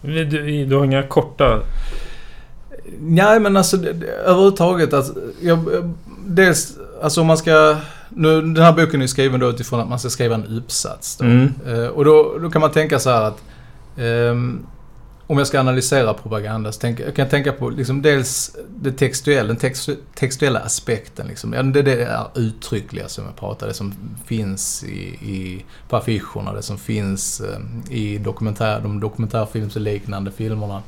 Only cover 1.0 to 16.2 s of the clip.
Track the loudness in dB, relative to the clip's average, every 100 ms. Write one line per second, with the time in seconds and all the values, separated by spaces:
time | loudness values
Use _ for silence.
1 | 2 0 0 2 4 4 0 -2 -2 -4
2 | -8 -10 -12 -14 -18 -18 -16 -16 -16 -10
3 | 2 4 6 6 6 4 4 2 0 -4
4 | -6 -4 4 6 6 6 2 2 2 2
5 | 0 -6 -12 -6 2 2 2 -2 -4 -8
6 | -14 -16 -2 4 6 4 -2 -10 -18 -4
7 | -2 2 4 4 6 8 8 4 -4 -16
8 | -16 0 4 4 2 6 8 8 4 2
9 | 0 2 2 2 0 -2 -4 -4 -2 -4
10 | -4 -2 0 0 -2 -8 -6 -6 -6 -8
11 | -12 -2 6 6 6 0 -6 -4 -4 2
12 | 8 8 6 0 -2 2 2 2 2 0
13 | 2 2 2 -4 -18 -20 -20 -20 -18 -6
14 | -2 0 0 0 -2 -6 -12 -20 -20 -20
15 | -20 -20 -2 0 2 2 2 2 2 2
16 | 2 0